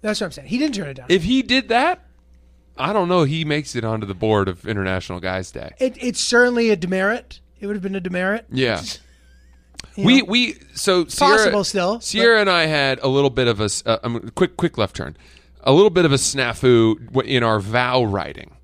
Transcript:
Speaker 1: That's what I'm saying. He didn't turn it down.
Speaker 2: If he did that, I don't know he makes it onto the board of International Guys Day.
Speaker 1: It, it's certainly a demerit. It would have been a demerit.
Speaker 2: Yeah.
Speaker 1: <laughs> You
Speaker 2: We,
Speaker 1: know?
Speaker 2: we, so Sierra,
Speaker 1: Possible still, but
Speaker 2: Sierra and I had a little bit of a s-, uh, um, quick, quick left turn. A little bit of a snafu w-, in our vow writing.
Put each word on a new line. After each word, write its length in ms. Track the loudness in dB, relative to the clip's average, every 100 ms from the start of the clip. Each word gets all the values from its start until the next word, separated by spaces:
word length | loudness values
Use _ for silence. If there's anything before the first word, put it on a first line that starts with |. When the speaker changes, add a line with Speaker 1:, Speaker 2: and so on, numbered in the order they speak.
Speaker 1:
That's 180 | -4 -6
what 60 | -6
I'm 60 |
saying. 160 | -10 -6
He 100 | -2
didn't 160 | -2
turn 140 | -4 -10
it 60 |
down. 120 | -12 0
Speaker 2:
If 160 | 0
he 180 | 2 0
did 260 | 2 0 2
that, 360 | 0 0 -2 -8 _ _ -20 _ _ _ -6
I 160 | -2
don't 160 | 0 2
know 160 | 2
he 200 | 2 0
makes 300 | -2 -2 -4
it 100 | -6
onto 220 | -4 -4 -6
the 80 |
board 340 | -4 2 2 2
of 180 | -4 -6
International 540 | -4 -2 -4 -6 -8
Guys 300 | -6 -6 -8
Day. 220 | -12 -16 -4
Speaker 1:
It, 180 | -4 -4
it's 220 | -6 -4
certainly 500 | 0 4 4 2 2
a 60 | 0
demerit. 640 | 0 -2 -2 -4 -8 -20 _ _
It 80 | -8
would 100 | -6
have 60 |
been 140 | -6 -6
a 40 |
demerit. 460 | -6 -4 -4 -4 -6
Speaker 2:
Yeah. 320 | -2 -2 -2 -6
Speaker 1:
<laughs> 60 | -14 _ _ _ -20 _ -20 _ -20 -18 -2
You 80 | 2
Speaker 2:
We, 120 | 2
Speaker 1:
know? 40 |
Speaker 2:
we, 300 | 2 0 -2 -6 -16
so 320 | -6 0 0 0
Sierra, 300 | 0 4 4
Speaker 1:
Possible 260 | 4 0
still, 320 | -2 -2 -2 -4
but 60 |
Speaker 2:
Sierra 360 | -4 2 4 4
and 100 | 4
I 160 | 2 2
had 320 | 0 0 0
a 60 | 0
little 240 | 2 2
bit 160 | 2 0
of 140 | 0
a 40 |
s-, 180 | -2 -4 -2
uh, 120 | -2
um, 260 | -2 -8 -10
quick, 220 | -2 -2 0
quick 200 | -4 -2
left 200 | -4 -4
turn. 200 | -12 -12 -20 -20 _ -6
A 100 | 2
little 180 | 6 6
bit 140 | 4
of 60 | 2
a 60 | 2
snafu 840 | -2 -2 -4 0 4 6 6 2 -4
w-, 240 | -4 -2 0
in 80 |
our 160 | 2 0
vow 420 | 0 -2 0 0
writing. 520 | 0 -4 -6 -12 -18 -20